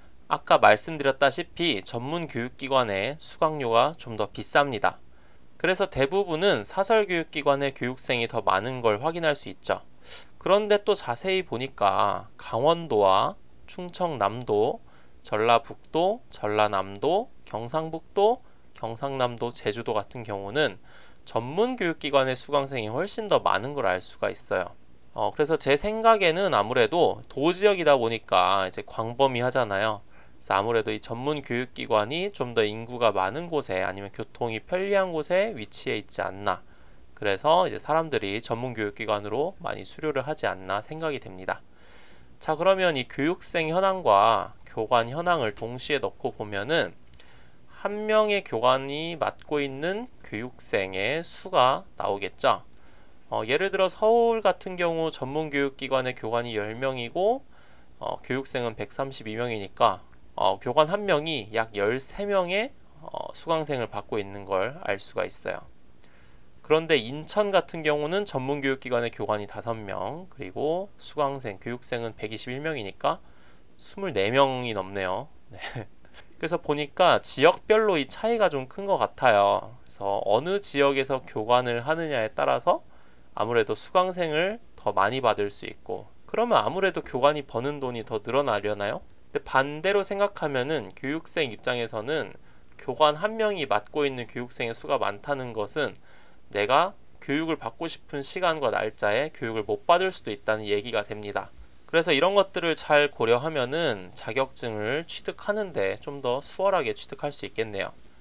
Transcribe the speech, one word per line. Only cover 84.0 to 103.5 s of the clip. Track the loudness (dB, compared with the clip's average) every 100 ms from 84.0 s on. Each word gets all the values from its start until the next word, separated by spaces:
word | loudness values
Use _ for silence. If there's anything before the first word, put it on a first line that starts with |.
| 2 0 -2 0 0 -2 -10 -6
더 | -2
많이 | 2 2 4
받을 | 2 2 -2
수 | -4 -12
있고, | -12 -10 -10 -10 -18 -6
그러면 | 0 4 4
아무래도 | 4 2 0 0
교관이 | -6 2 4 2
버는 | -4 -4 -4 -4
돈이 | -6 -6 -4
더 | -4
늘어나려나요? | 0 0 2 0 0 -2 -4 -4 -10 -20 -8
근데 | -8
반대로 | 0 0 0 -2 0 0
생각하면은 | 0 0 -2 0 -2 -2 0 -2 -4 -8
교육생 | -6 -6 -6 -4 -4
입장에서는 | -4 -4 -2 -2 -6 -4 -4 -4 -10 -18 -20 -20 -14
교관 | -6 4 4 4
한 | -2 0
명이 | 0 0 2
맡고 | 0 2 0 0
있는 | -2 -8
교육생의 | -8 -8 -6 -6
수가 | -6 -2 0
많다는 | 0 -2 -4 -4 -4
것은 | -4 -4 -2 -4 -4 -18 -20 -18 -18 -6
내가 | 0 4 4 4 -2 -18 -14
교육을 | -2 -2 0 -4
받고 | -6 -8 -8
싶은 | -8 -10 -8
시간과 | -6 0 0 2 2
날짜에 | 2 -2 0 2 2 0
교육을 | -4 -4 -4
못 | -2 -2 4
받을 | 4 4
수도 | -4 -8
있다는 | -6 -2 -2 0
얘기가 | -2 0 -2
됩니다. | -2 -6 -6 -6 -6 -14 -18 -18 0
그래서 | 2 4
이런 | 4 4
것들을 | 4 2 0 -2
잘 | -2 4 4 4
고려하면은 | 2 2 4 2